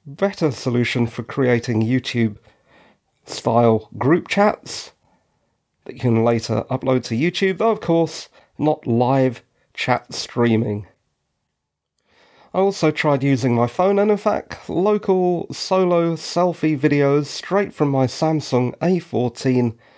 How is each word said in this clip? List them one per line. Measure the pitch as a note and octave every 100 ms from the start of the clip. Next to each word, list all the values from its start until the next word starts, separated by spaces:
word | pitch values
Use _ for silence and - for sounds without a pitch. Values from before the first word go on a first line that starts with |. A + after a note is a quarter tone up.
| C#3+
better | C#3 G3 - D#3
solution | B2+ C3+ A#2+ A#2+ B2+ A#2
for | -
creating | A2+ - B2+ A#2+ B2 A2
YouTube-style | A2+ B2+ - A#2+ A2+ G#2 _ _ _ _ _ _ _ _ - - - A#2 A#2+ A2 - G#2+
group | A#2 E3+ -
chats | - G#3 - - - - _ _ _ _ _ _ _ _ _
that | -
you | B2+
can | A#2+ A2+
later | A#2 A#2+ - A2 -
upload | B2+ C3 B2+
to | - A2+
YouTube, | E3+ F3 F#3+ F#3
though | A3+
of | G#3+
course | - E3 D#3+ - - _ _ -
not | D3 D3 -
live | A#2 B2 C3+ C3 A#2 _ _ _
chat | - - B2 -
streaming. | - - B2+ A#2+ A2 A2+ G#2 G#2 _ _ _ _ _ _ _ _ _ _ _ _ _ _ _ _
I | -
also | G3 F#3+ D#3
tried | - D#3 C#3+
using | C#3 C3 B2+
my | A#2+ A#2+
phone, | - F#3 G3+
and | G#3
in | G#3
fact, | G#3+ - - - -
local | D#3+ G3 G#3+ G3+ F#3 F3+ F3 -
solo | - - F#3+ F#3 F3 E3+
selfie | D#3+ - E3+ F3+ E3 D#3 C#3+
videos | D3 D3 C#3 D3 C#3+
straight | - - F#3+ G3+
from | - D3
my | C3+ B2+
Samsung | - D#3+ D#3 - B2 B2 -
A | F3 F3+
fourteen | - A2+ B2 - C3 B2+ A#2+ A2+ _